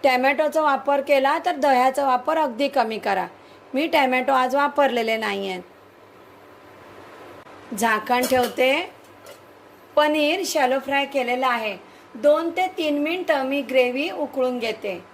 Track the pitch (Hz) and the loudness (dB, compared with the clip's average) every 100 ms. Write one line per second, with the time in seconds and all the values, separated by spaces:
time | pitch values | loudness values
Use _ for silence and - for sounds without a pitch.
0 | 285 254 262 285 302 302 302 269 269 277 | 2 2 2 2 0 2 2 0 0 0
1 | 277 277 269 320 349 311 277 254 262 269 | 2 2 4 0 -2 0 2 4 4 2
2 | 277 254 247 320 302 220 277 269 226 220 | 0 0 0 0 -2 0 0 0 -2 -2
3 | 214 196 175 - - - - 262 320 311 | -2 -2 -4 -10 -20 -20 -8 -4 0 2
4 | 262 254 254 269 254 277 285 277 277 240 | 2 0 2 2 2 0 0 2 2 2
5 | 226 220 214 196 196 185 180 - - - | -2 -2 -2 -4 -6 -8 -12 -20 -20 -20
6 | - - - - - - - - - - | -20 -20 -20 -20 -20 -20 -20 -20 -20 -20
7 | - - - - - - - 214 226 214 | -20 -20 -20 -20 -20 -20 -14 -2 0 0
8 | - 247 247 254 240 - 262 285 359 - | 0 0 2 2 2 2 2 2 -2 -14
9 | - - - - - - - - - - | -20 -20 -20 -20 -20 -20 -20 -20 -4 0
10 | 302 302 294 359 359 320 254 262 269 277 | 2 2 0 0 -2 0 2 0 -2 -2
11 | 277 277 240 247 262 233 220 190 - - | -2 -2 -2 0 0 0 -4 -8 -16 -20
12 | - 226 285 311 339 330 370 370 311 294 | -20 0 2 4 2 -2 -4 -2 -2 0
13 | 294 359 339 294 262 277 233 262 247 247 | -2 -2 0 0 0 -4 0 2 2 0
14 | 311 320 285 269 254 247 226 208 208 175 | -6 -4 -6 -2 -2 -2 -6 -6 -8 -10
15 | 180 | -12